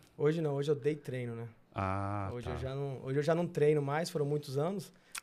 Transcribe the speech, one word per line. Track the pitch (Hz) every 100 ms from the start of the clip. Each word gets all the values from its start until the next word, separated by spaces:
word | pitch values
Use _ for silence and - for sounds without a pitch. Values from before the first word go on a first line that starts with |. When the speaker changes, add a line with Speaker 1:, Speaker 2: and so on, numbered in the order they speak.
| - -
Speaker 1:
Hoje | 147 165
não, | 151
hoje | 139 143
eu | 143
dei | 143 156
treino, | - 127 120 117
né? | 117 - _
Speaker 2:
Ah, | - 95 98 98 101 95
Speaker 1:
Hoje | 120 113
Speaker 2:
tá. |
Speaker 1:
eu | 80
já | 131 135
não, | 139 127
hoje | 131 135
eu |
já | 147
não | 165 175
treino | 165 147 151
mais, | 139 147 175
foram | 160 143
muitos | 147 147 135
anos, | 160 202 - - _ -